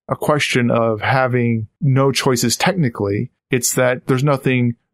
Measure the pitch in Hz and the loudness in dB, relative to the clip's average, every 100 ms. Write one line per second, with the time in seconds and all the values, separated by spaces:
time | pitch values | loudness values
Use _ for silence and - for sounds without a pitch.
0 | - 135 - 147 - 127 120 117 117 110 | -8 -4 0 0 0 0 2 2 0 0
1 | 104 131 127 123 117 113 107 - 139 131 | 0 0 2 0 0 -2 -6 -4 0 2
2 | 139 135 139 127 120 - - 196 131 - | 2 2 0 0 -2 -2 -2 0 -2 -2
3 | 101 104 123 _ - 127 - - 127 127 | -4 -2 -6 _ -4 -4 -2 0 0 0
4 | - 131 147 139 143 127 120 117 _ | -2 0 0 0 0 0 0 -4 _